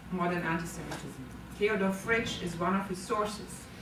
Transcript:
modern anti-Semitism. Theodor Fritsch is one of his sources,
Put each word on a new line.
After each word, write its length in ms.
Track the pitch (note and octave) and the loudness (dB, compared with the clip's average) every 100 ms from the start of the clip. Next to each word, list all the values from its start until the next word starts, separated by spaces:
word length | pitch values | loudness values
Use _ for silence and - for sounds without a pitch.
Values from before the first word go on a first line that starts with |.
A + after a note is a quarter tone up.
| - | -4
modern 300 | F3+ F3 F3 | 0 2 2
anti-Semitism. 840 | E3 E3+ E3+ E3+ D3 C#3 C3+ - - - - - | 2 0 -2 -6 -6 -6 -6 -10 -10 -10 -10 0
Theodor 340 | G#3 G3+ F#3+ | 4 4 4
Fritsch 500 | F#3+ A3 A3+ - - | 2 2 2 2 -2
is 160 | F3 E3 | -4 0
one 160 | F3 | 2
of 140 | G3 F#3+ | 2 2
his 100 | F3+ | -4
sources, 680 | - G#3+ G#3 - - - - - | 0 2 2 -2 -8 -10 -12 -14